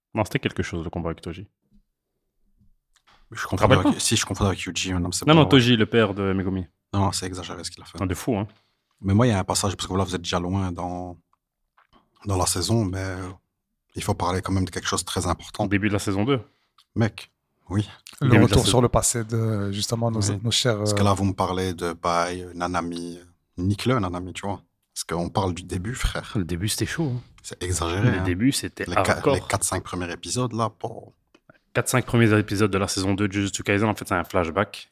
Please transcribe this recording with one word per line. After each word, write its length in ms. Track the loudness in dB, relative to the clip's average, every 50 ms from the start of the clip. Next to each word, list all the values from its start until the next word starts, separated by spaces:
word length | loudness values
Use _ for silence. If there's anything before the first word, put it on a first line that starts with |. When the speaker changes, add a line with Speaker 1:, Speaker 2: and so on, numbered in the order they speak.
| _ _ 0
Speaker 1:
Non, 80 | 0 2
c'était 140 | 2 2 0
quelque 240 | -2 -2 -2 -2 -4
chose, 200 | -4 -4 -6 -6
le 60 | -6
combat 200 | -6 -4 -4 -4
avec 120 | -6 -6
Toji. 260 | -8 -10 -10 -10 -12 -18 _ _ _ _ _ _ _ _ _ _ _ _ _ _ _ _ _ _ _ _ _ _ _ _ _ _ _ _ _ _ _ _ _ _ _ -16
Speaker 2:
Mais 60 | -12 -12
je 40 |
Speaker 1:
Tu 20 | -8
te 40 | -4
Speaker 2:
confonds 120 | 0 4 6 6
Speaker 1:
rappelles 120 | 6 6
Speaker 2:
avec, 140 | 6 4 2
Speaker 1:
pas ? 60 | 2
Speaker 2:
si, 160 | 2 2 2
je 100 | 2 0
confonds 200 | 0 -2 0 0
avec 160 | 0 0 0 -4
Yuji, 300 | -6 -6 -4 -4 -2 -2
mais 60 | -2
non, 120 | -2 -2
c'est 140 | -2 0 4
Speaker 1:
Non, 80 | 6 8
Speaker 2:
pas 20 |
Speaker 1:
non, 60 | 8
Speaker 2:
vrai. 80 | 8 8
Speaker 1:
Toji, 260 | 8 6 6 6 4
le 100 | 4 4
père 280 | 2 4 4 4 2 2
de 200 | 0 0 0 0
Megumi. 320 | 0 0 0 -2 -4 -4 -6 _ _ _ _ 0
Speaker 2:
Non, 180 | 2 2 2
c'est 140 | 0 -2 -6
exagéré 380 | -6 -8 -8 -10 -10 -10 -10 -12
ce 80 | -12
qu'il 100 | -14 -14
a 40 | -18
fait. 120 | -14 -6 -4
Speaker 1:
Ah, 40 | -2
de 80 | -2 -2
fou, 220 | -2 -2 0 0 0
hein. 100 | 0 -4 -6 _ _ _ _ _ _ _ _ _
Speaker 2:
Mais 120 | 0 2 4
moi, 140 | 6 6 6
il 40 |
y 20 | 4
a 60 | 2
un 40 | 2
passage, 320 | 0 0 0 0 -2 -2
parce 100 | -4 -6 -4
que 20 | -2
voilà, 100 | -2 0
vous 100 | 0 -2
êtes 60 | -6
déjà 180 | -4 -2 -4 -2
loin 320 | -2 0 -2 0 -2 -2
dans, 460 | -4 -6 -6 -8 -8 -8 -10 -12 -14 -18 _ _ _ _ _ _ _ _ _ _ _ _ _ _ _ _ _ _ _ _ -6
dans 120 | -2 0 0
la 80 | 0
saison, 400 | 0 0 -2 0 0 2 2 2
mais, 120 | 0 -2 -4
euh, 280 | -6 -6 -6 -8 -10 -12 -14 -16 _ _ _ _ _ _ _ _ _ _ -12
il 80 | -6 -2
faut 100 | -2 -2
parler 280 | 0 0 0 0 -2
quand 100 | -2 0 0
même 120 | 0 0
de 40 | -2
quelque 180 | -4 -6 -6 -4
chose 140 | -4 -4
de 40 | -4
très 220 | -4 -4 -2 -2 -2
important. 380 | -2 -4 -6 -10 -6 -4 -2
Speaker 1:
Au 20 | 0
début 200 | 0 0 0 0
de 40 | 0
la 60 | -2
saison 240 | -2 -2 -2 0 0
deux. 160 | 0 0 -2 -2 -6 _ _ _ _ _ _ _ _ -2
Speaker 2:
Mec, 360 | 0 0 0 0 -4 -16 -20 _ _ _ _ _ _ _ -6
oui. 200 | -2 -2 -2 -4 -6 -20 -20 -18 -8 -2
Speaker 3:
Le 60 | 0 2
Speaker 1:
Début 60 | 4
de 60 | 6
la 40 | 4
Speaker 3:
retour 140 | 6 4 4
Speaker 1:
saison. 80 | 4 4
Speaker 3:
sur 120 | 4 4
le 80 | 4 4
passé 340 | 4 2 2 2 0 -2 -4
de, 480 | -4 -2 -2 0 0 -2 -2 -2 -4
justement, 400 | -4 -4 -4 -4 -2 -2 -2 0
nos, 100 | 0 0 0 0
Speaker 1:
Oui. 80 | -2 -2 -2
Speaker 3:
nos 80 | -2
chers, 260 | 0 0 2 0 0 0
Speaker 2:
Parce 160 | 0 0 2
que 80 | 4
Speaker 3:
euh, 20 | 4
Speaker 2:
là, 100 | 4 4
vous 120 | 4 2
me 80 | 0 0
parlez 400 | 0 0 0 0 -2 -2 -2 -2
de 200 | -4 -4 -6 -4
Bai, 520 | -4 -2 0 2 2 0 0 -2 -6 -8 -10 -8
Nanami, 640 | -6 -4 -4 -2 -2 -4 -4 -6 -8 -8 -10 -12 -14 -16 -20 _ _ _ _ _ -4
nique-le, 420 | -2 0 0 0 0 0 0 0
Nanami, 340 | 0 -2 -4 -6 -8 -10 -10
tu 120 | -8 -6
vois. 160 | -6 -6 -8 -10 _ _ _ _ _ -14
Parce 100 | -12 -8
qu'on 240 | -6 -4 -4 -4 -2
parle 260 | -2 0 0 0 -2
du 80 | -4 -8
début, 320 | -8 -8 -6 -6 -6 -6
frère. 380 | -2 -2 -2 -2 -4 -8 -6 -4
Speaker 1:
Le 80 | -4 -2
début, 240 | -2 -4 -4 -4 -4
c'était 160 | -2 -2 -4
chaud, 260 | -4 -4 -4 -4 -2 -4
hein. 60 | -6 -8 -12 _ _
Speaker 2:
C'est 200 | -18 -16 -12 -8
exagéré, 480 | -6 -4 -2 -2 -2 -2 0 2 2 2
Speaker 1:
Le 80 | 2 2
Speaker 2:
hein. 40 | 0
Speaker 1:
début, 280 | 0 0 2 2 2 2
c'était 320 | 0 -2 -6 -8 -6 -6
Speaker 2:
Les 80 | -2 0
qua-, 160 | 0 2 2 0
Speaker 1:
hardcore. 180 | 0 2 2 0
Speaker 2:
les 60 | 0
quatre, 220 | 0 -2 -4 -2 -2
cinq 180 | -2 -2 -4 -4
premiers 260 | -6 -6 -6 -6 -6
épisodes, 420 | -8 -8 -8 -6 -2 -2 -2 -2 -2
là, 160 | -2 -2 -4
pour 420 | -4 _ -12 -12 -12 -12 -16 -18 -20 _ _ _ _ _ _ _ -20 _ _ _ -2
Speaker 1:
Quatre, 160 | -2 0 2
cinq 160 | 2 2 2
premiers 260 | 4 4 6 6 8 8 6
épisodes 320 | 4 2 2 2 2 2
de 80 | 2 2
la 100 | 0 0
saison 280 | -2 0 0 0 2
deux 120 | 2 0 0
de 60 | 0
Jujutsu 300 | 0 -2 -2 -4 -4 -2
Kaisen, 260 | 0 2 2 2 2
en 60 | 0
fait, 120 | -2 -2 -2
c'est 60 | -2
un 100 | -2 -2
flashback 640 | 0 0 0 2 2 2 0 0 0 -2 -12 -16 -14